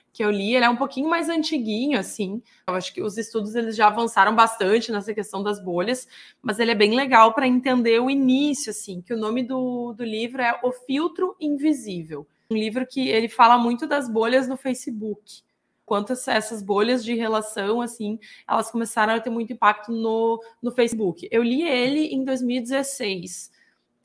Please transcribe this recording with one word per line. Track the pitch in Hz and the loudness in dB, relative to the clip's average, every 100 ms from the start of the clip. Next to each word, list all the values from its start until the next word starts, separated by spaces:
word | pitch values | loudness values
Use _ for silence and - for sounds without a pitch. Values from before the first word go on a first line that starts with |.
| _ | _
que | - | -4
eu | 208 | 0
li, | 208 202 254 | 0 2 4
ele | 240 | 4
é | |
um | 240 | 2
pouquinho | 269 254 302 | -2 -2 0
mais | 330 311 | 0 0
antiguinho, | 330 311 302 220 214 277 247 | -2 -2 -2 -2 -2 0 -2
assim. | 185 - 190 214 - _ - | -2 -6 -6 -6 -12 _ -6
Eu | |
acho | 185 180 | -6 -6
que | - | -6
os | 220 196 | -6 -6
estudos, | 220 226 208 233 | -6 -6 -4 -4
eles | 226 214 | -4 4
já | 214 | 4
avançaram | 214 233 208 196 220 | 4 2 4 4 6
bastante | 226 - 190 226 233 | 4 4 2 2 2
nessa | 208 202 | -4 -4
questão | 214 196 196 | -6 -6 -4
das | 202 196 | -4 -4
bolhas, | 185 175 202 254 - - - _ | -4 -2 0 -2 -6 -20 -20 _
mas | - 202 | -4 0
ele | 233 | 2
é | 220 | 4
bem | 208 240 | 4 4
legal | 269 247 226 | 4 8 8
pra | 226 262 | 6 2
entender | 254 262 254 233 226 | 2 2 2 4 4
o | 254 | 2
início, | 277 254 262 294 277 220 | 2 4 4 2 -2 -6
assim, | 208 - 180 | -8 -8 -10
que | - | -8
o | 233 | -4
nome | 214 247 | -2 -2
do, | 254 262 254 247 240 | -2 -2 -2 -4 -6
do | 220 | -8
livro | 233 214 240 262 | -6 -4 -4 -2
é | 240 240 | -2 0
O | 247 | -2
Filtro | 247 - 277 349 - 370 - | -4 -4 -2 -2 -2 -4 -2
Invisível. | 302 285 302 277 220 180 160 147 156 _ - | -4 0 0 0 -4 -8 -8 -12 -14 _ -6
Um | 220 | -2
livro | 214 233 254 | -2 -4 -4
que | 269 254 | -2 0
ele | 226 226 | 0 0
fala | - 233 247 | 6 6 6
muito | 233 240 311 | 2 -2 -2
das | 285 247 | -2 -2
bolhas | 220 226 254 254 | -2 2 2 2
no | 262 | -4
Facebook. | 262 247 - 220 214 202 - - _ _ _ _ - | -4 -6 -6 -8 -8 -10 -14 -20 _ _ _ _ -4
Quanto | 202 208 | -2 -2
essa, | 254 - | -4 -2
essas | 226 220 220 | -2 -2 -6
bolhas | 196 202 226 254 | -2 0 2 2
de | 220 233 | 0 -2
relação, | 226 220 214 - 196 233 | 0 -2 -4 -4 -2 -2
assim, | 240 - 208 220 - - - | -2 -6 -8 -8 -12 -16 -4
elas | 226 220 | -2 -2
começaram | 233 233 - 214 | -4 -4 0 2
a | 226 | 0
ter | 233 | -2
muito | 226 226 | -4 -6
impacto | 226 208 214 - | 0 2 2 -2
no, | 226 226 226 226 226 - - | -4 -2 0 0 -2 -6 -10
no | 240 | -4
Facebook. | 240 233 226 196 170 - | 2 2 2 -2 -4 -2
Eu | 226 | 0
li | 233 254 | 2 0
ele | 339 247 254 294 311 | 0 0 0 0 0
em | 269 | -2
dois | 262 262 | -2 -2
mil | 247 254 | 0 -2
e | |
dezesseis. | 240 269 269 - 220 190 180 - - _ _ _ _ _ | -2 -2 -2 -4 -4 -6 -8 -12 -16 _ _ _ _ _